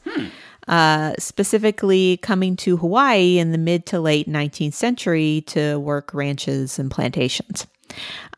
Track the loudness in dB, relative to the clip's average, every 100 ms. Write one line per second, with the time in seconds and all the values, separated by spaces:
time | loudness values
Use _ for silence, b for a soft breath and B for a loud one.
0 | B -6 -8 B B B 0 4 4 4
1 | 0 -4 -6 -4 0 2 2 2 2 4
2 | 4 2 0 0 0 0 0 2 2 2
3 | 4 4 4 4 2 0 0 0 -2 -2
4 | 2 0 0 -2 -4 -4 -6 -2 -2 -2
5 | 0 2 2 0 -2 -2 -2 -2 -2 -4
6 | -4 -6 -4 -4 -4 -4 -4 -4 -6 -4
7 | -4 -2 -2 -4 -8 -12 -12 _ B B
8 | B B B